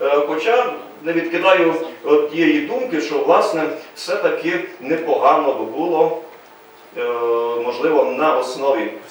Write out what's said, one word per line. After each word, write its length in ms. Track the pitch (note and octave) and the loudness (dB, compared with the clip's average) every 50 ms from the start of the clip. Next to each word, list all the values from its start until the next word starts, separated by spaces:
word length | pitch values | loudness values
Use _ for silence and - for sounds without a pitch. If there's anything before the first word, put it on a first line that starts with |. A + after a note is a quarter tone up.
е, 80 | - C#3 C#3+ D3 D3 D3 | 0 2 2 2 2 0
хоча 460 | D#3 D#3 D#3+ A3 A#3+ B3+ B3 B3 - - - - - - D3+ | -2 -2 0 2 2 2 2 0 -2 -8 -12 -16 -16 -10 -6
не 100 | D#3+ E3+ | -2 -2
відкидаю 600 | E3 E3 E3 E3 E3+ F3 F#3+ F#3 F3+ E3+ E3 D#3+ - - - - - - | -2 -2 -2 -2 0 4 4 4 4 4 2 2 0 -4 -6 -10 -6 0
от 280 | D3+ D3+ D3 D3 - | 2 4 4 4 2
тієї 280 | - E3 D#3+ D3+ D3 D3 | 0 2 2 4 4 2
думки, 400 | C#3+ - - C4 B3+ - E3+ D3+ | 0 -2 -4 -4 -4 -4 -4 -4
що, 160 | - - D3 C#3+ | -4 -2 -2 0
власне, 460 | - D#3+ F3 F#3+ - - D#3+ D#3+ D#3 D3+ - - - - - | 2 4 4 4 4 2 0 -2 -2 -4 -6 -8 -12 -16 -18
все-таки 640 | - - - C#3 C#3 E3+ D#3+ - - - E3+ F3 E3+ - - - - | -14 -6 -6 -4 -2 0 -2 -2 -2 -4 -4 -4 -4 -6 -8 -14 -12
непогано 760 | B2+ C#3 D#3+ D#3 - - - - C3 - D3+ D#3 D3 C#3 B2+ | -6 -4 -4 -4 -2 -2 0 2 4 4 4 4 2 0 -2
би 120 | - - | -2 -4
було, 560 | - C3+ C#3+ E3 F3 E3 D#3 D#3+ - - - - - - - - - - - - - - - - - - G2+ | -6 -6 -4 -2 0 2 2 2 2 0 -6 -12 -16 -20 -20 -20 -20 -20 -20 -20 -20 -20 -20 -20 -16 -8 -6
е, 60 | - A#2+ A#2+ A#2 A#2 A#2 A#2 A#2 A#2 A#2 A#2 A#2+ A#2+ | -4 -4 -2 -2 0 0 0 0 0 -2 -2 -4 -4
можливо, 380 | B2 - - D#3 E3 D#3 C#3+ B2+ | -4 -4 -2 0 2 2 2 2
на 340 | - B2 B2+ D3+ - B2+ B2+ | 2 0 0 0 0 2 0
основі 540 | B2 - - - C3+ C#3 C3+ - - G#2 - - - - | -2 -4 -6 -2 0 0 0 0 0 -4 -8 -10 -16 -16